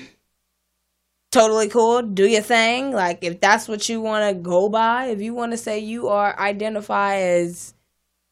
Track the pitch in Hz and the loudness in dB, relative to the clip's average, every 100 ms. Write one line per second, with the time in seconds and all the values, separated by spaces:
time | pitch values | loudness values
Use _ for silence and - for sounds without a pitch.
0 | 131 _ _ _ _ _ _ _ _ _ | -20 _ _ _ _ _ _ _ _ _
1 | _ _ _ 254 220 220 208 233 226 240 | _ _ _ 4 4 4 2 2 4 2
2 | 233 190 202 214 214 233 226 247 277 240 | 0 2 4 2 2 2 2 0 -2 -2
3 | 180 175 175 175 196 226 233 214 - 226 | -2 -4 -6 0 2 2 0 -6 -4 -4
4 | 220 214 208 185 175 175 208 220 226 240 | -2 0 0 -2 0 2 2 2 2 0
5 | 262 208 220 240 233 233 226 214 214 233 | -4 -6 -6 -6 -6 -6 -6 -6 -6 -6
6 | - 202 202 - 202 202 214 208 208 202 | -2 0 0 0 -4 -2 -6 -6 -4 -2
7 | 202 196 180 175 175 175 - _ _ _ | 0 0 2 2 0 -6 -18 _ _ _
8 | _ _ _ | _ _ _